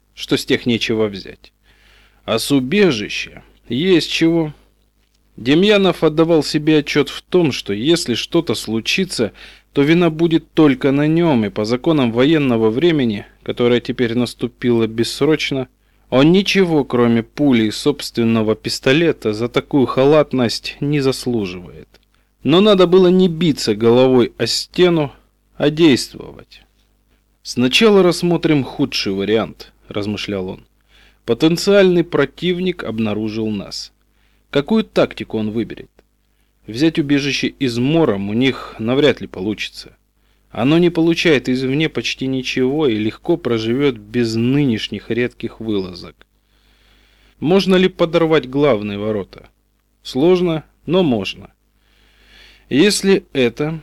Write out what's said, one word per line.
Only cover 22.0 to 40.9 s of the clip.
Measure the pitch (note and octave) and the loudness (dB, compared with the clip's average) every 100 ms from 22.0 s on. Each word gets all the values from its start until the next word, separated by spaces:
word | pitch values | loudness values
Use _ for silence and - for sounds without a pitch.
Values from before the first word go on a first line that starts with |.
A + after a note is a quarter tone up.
| _ _ _ _ | _ _ _ _
Но | C3 E3+ | 0 2
надо | G#3+ G3 F3+ | 4 4 6
было | F#3 F3+ | 6 6
не | F#3 F#3 | 6 4
биться | D#3+ E3+ - - G#2 | 2 -2 0 -2 0
головой | A#2 B2 C3 B2+ A2+ - | 4 4 6 4 2 -2
о | A#2 | -4
стену, | - - - F3+ E3 C#3 - _ _ _ - | -4 -4 0 2 2 -2 -8 _ _ _ -4
а | D3+ | -2
действовать. | D3+ E3 A#2+ - - - - - - _ _ _ _ _ _ _ _ | 4 4 4 0 -14 -18 -20 -20 -20 _ _ _ _ _ _ _ _
«Сначала | - - B2+ - A3 G3+ | -8 -2 0 4 4 6
рассмотрим | F3 D#3+ F3 E3+ E3 D3 | 4 2 0 0 2 0
худший | B2 - C#3 - G#2+ | -2 -4 -4 -4 -6
вариант», | G2 G2 A2 F#2 - - _ - | -4 0 -2 -2 -10 -20 _ -12
размышлял | G#2+ G2+ G2+ - G2 F#2 | -8 -6 -6 -6 -8 -8
он. | - - _ _ _ _ _ - | -12 -20 _ _ _ _ _ -6
Потенциальный | A#2 D#3+ E3+ - G3+ F#3+ F3 | 0 0 0 2 4 4 2
противник | E3 D3 C#3 - F3 F3 F#3 F3 | 0 -2 -2 -2 -4 -2 -4 -6
обнаружил | - A2+ A2 G#2 A2 A2 A2 | -6 -4 -4 -4 -6 -6 -6
нас. | G#2 - - - _ _ _ _ _ _ | -6 -8 -14 -16 _ _ _ _ _ _
Какую | C#3+ C#3+ A3 | -4 0 -2
тактику | G#3+ - D3 - G#2 A2 | 0 -2 -2 -4 -8 -6
он | G#2+ | -4
выберет? | A2+ G2+ - - _ _ _ _ _ _ _ - | -4 -6 -10 -20 _ _ _ _ _ _ _ -12
Взять | A2+ E3 E3 | -2 -2 0
убежище | C#3+ C#3+ C#3 B2 B2+ | 0 0 0 -4 -6
измором | - C3 A#2 C3 E3 C#3 G2 G2 | -4 -4 -2 0 2 2 0 -2
у | |
них | A2 C3 - - - | -2 0 -2 -8 -8
навряд | A2+ C3 D3 - | -4 2 2 0
ли | - | -6
получится. | - G#2+ G2+ - - - _ _ _ _ _ _ | -8 -6 -6 -10 -14 -20 _ _ _ _ _ _
Оно | G#2 B2+ E3 | -4 0 4
не | |
получает | F3 | 2